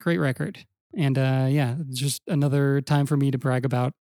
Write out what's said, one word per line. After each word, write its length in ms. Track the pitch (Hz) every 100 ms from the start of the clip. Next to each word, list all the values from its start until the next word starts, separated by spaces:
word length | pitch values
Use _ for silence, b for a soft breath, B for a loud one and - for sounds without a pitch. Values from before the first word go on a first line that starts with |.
great 180 | 170 170
record. 480 | 143 - 151 - - _ _ 214
And, 220 | 143 135
uh, 300 | 131 131 131
yeah, 240 | 147 127 135 139
just 300 | 127 139 - -
another 520 | 147 143 139 139 139
time 240 | 135 147 139
for 100 | 143
me 160 | 139
to 60 | 131
brag 260 | 131 127
about 280 | 123 120 127 - _